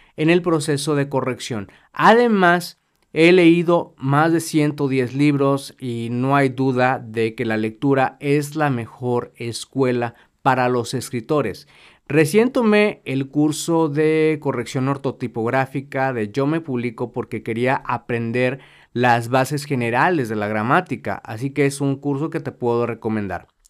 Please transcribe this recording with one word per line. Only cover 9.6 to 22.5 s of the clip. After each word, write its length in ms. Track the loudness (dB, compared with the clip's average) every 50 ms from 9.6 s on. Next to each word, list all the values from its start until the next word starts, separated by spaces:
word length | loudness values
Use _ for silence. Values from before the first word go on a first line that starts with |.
| -12 -8 -4 -2 0 0 0 0 -2 -4 -6 _ _ _ _ _ 0
para 260 | 0 2 2 2 0
los 260 | 0 0 -2 -4 -6
escritores. 720 | -8 -8 -6 -8 -8 -4 -2 -2 -2 -2 -2 -6 -10 -14 _ _ -20 -20 -20 _ _ _
Recién 440 | -2 2 2 2 4 4 4 2 4
tomé 520 | 2 2 2 4 4 4 4 2 0 -4 -8
el 240 | -6 -4 -4 -4 -4
curso 600 | 0 0 0 0 0 -2 -4 -2 0 0 0 0
de 500 | 0 0 2 2 4 4 2 2 2 0
corrección 480 | -2 -4 -4 -4 -4 -4 -4 -2 -2 -2
ortotipográfica 1200 | -2 -2 -4 -6 -6 -6 -8 -8 -4 -4 -2 0 0 0 0 -2 -4 -8 -10 -6 -4 -2 -2 -2 -2
de 180 | -4 -4 -4
Yo 160 | -2 -2 0
Me 140 | 0 0 -2
Publico 520 | -4 -4 -6 -4 -4 -6 -6 -6 -8 -8 -6
porque 300 | -8 -8 -8 -8 -10 -6
quería 340 | -6 -4 -2 0 0 0
aprender 840 | -2 -2 -4 -6 -6 -4 -4 -4 -4 -4 -2 -2 0 0 -2 -2 -4 -12 -20 _ _ _ _ -4
las 360 | 0 4 4 4 4 2 0
bases 360 | 0 0 0 0 -2 -6 -6
generales 640 | -4 -4 -2 -2 0 0 2 2 2 2 0 -2 -2
de 80 | -2
la 120 | -4 -4 -2
gramática, 720 | -2 -2 0 0 0 0 0 -2 -6 -8 -6 -8 -8 -8 -8
así 260 | -12 -10 -8 -8 -6
que 160 | -2 0 0
es 140 | 0 0 -2
un 160 | -4 -4 -4
curso 340 | -4 -4 -4 -4 -4 -4 -6
que 100 | -6 -6
te 100 | -8 -8